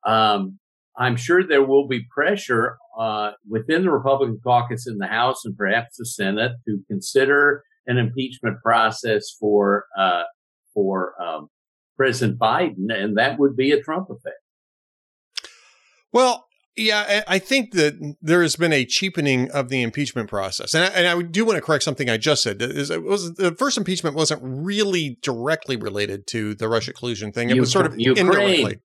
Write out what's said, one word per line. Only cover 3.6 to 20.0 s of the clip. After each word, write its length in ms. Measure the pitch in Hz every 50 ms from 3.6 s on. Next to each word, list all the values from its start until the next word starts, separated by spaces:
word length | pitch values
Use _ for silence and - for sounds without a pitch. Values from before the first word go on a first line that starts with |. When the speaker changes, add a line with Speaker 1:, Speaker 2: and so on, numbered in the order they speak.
| 117 127 156 170 190
Speaker 1:
the 80 | 185
Republican 480 | 151 131 123 135 135 131 135 120 110 101 -
caucus 420 | 127 123 123 120 120 117 107 -
in 100 | 127 110
the 100 | 101 95
House 360 | 87 107 113 120 131 131 - -
and 100 | 113 98
perhaps 380 | 95 104 95 104 117 120 - -
the 80 | - 117
Senate 480 | 117 - - 101 95 101 107 113 127 123 - _
to 160 | - 104 98 - _
consider 760 | 107 98 - - - 135 135 139 143 143 147 147 143 - _ _ _ _ _
an 100 | 127 123
impeachment 600 | 123 113 104 120 135 131 127 - - - 113 98 -
process 680 | _ 117 113 117 113 110 110 - - 117 107 104 - - - -
for, 460 | 110 104 104 104 101 101 101 104 - _ -
uh, 260 | 98 95 95 90 87 85 - _ _ _ _ _ _ _ _ _
for, 400 | 107 98 95 98 92 92 90 - 92
um, 260 | 90 85 80 76 73 - _ _ _ _ _ _ _ _ _
President 420 | - 135 131 120 120 123 107 98
Biden, 540 | - 113 110 120 156 180 156 101 92 92 110 113
and 240 | 98 98 110 104
that 220 | 107 120 135 139 147
would 160 | 143 139 123
be 160 | 113 135 139
a 100 | 147 143
Trump 280 | - - 156 180 190 -
effect. 260 | - - _ - - - _ _ _ _ _ _ _ _ _ _ _ _ _ _ _ _ _ _ _ - - - - _ _ _ _ _ _ _ _ _ _ _
Speaker 2:
Well, 340 | - 240 262 254 233 - _ _ _ _ _ _ _
yeah, 480 | - 220 220 208 208 208 208 202 208 208
I, 80 | - 180
I 40 | 190
think 320 | 190 - 262 277 233 - -
that 420 | 180 151 151 147 - 151 147 147 _
there 200 | - 156 170 180
has 140 | 170 156 -
been 180 | - 170 165 156
a 120 | 139 127
cheapening 680 | - - - 196 190 175 175 147 143 135 127 123 127
of 180 | - 143 135 120
the 120 | 135 131
impeachment 480 | 120 113 - -